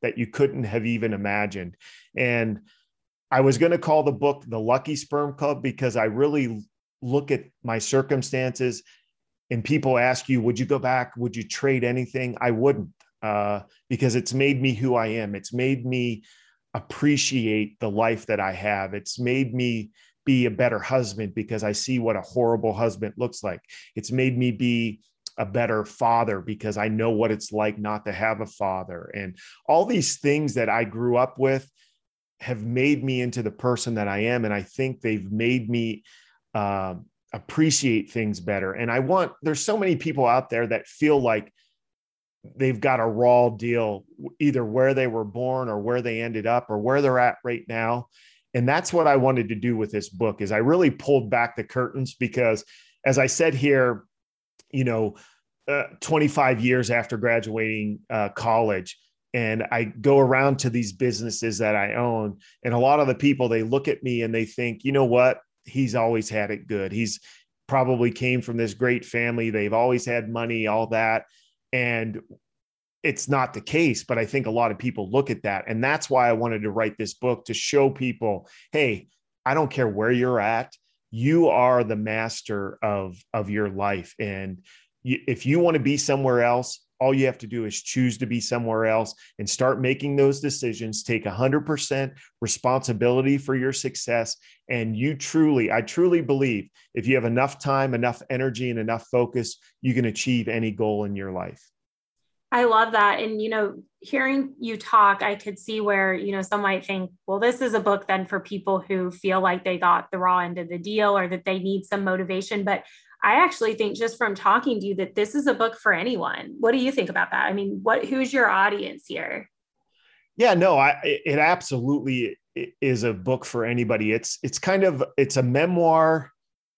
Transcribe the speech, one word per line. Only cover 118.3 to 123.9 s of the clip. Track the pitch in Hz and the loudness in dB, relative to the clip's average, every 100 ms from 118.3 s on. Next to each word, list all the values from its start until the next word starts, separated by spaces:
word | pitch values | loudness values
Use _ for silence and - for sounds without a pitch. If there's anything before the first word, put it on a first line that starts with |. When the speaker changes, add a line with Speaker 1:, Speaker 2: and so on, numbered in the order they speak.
Speaker 2:
your | 269 220 | 2 2
audience | 190 202 202 196 - - | 4 2 0 -6 -12 -12
here? | - - - - _ _ _ _ _ _ _ _ - | -10 -8 -10 -12 _ _ _ _ _ _ _ _ 2
Speaker 1:
Yeah, | 233 | 4
no, | 175 190 135 | 6 6 6
I, | 135 - | 4 2
it, | - 139 160 | -2 -2 0
it | 143 | 2
absolutely | 156 180 - 131 123 143 131 127 113 - _ - | 4 2 -2 -2 0 0 0 -2 -2 -6 _ -10
i-, | - - | -10 -2
is | 131 120 | 0 2
a | 117 | 0
book | 98 92 131 | -2 -2 -2
for | - 120 | -2 -4
anybody. | 113 120 113 | -2 0 0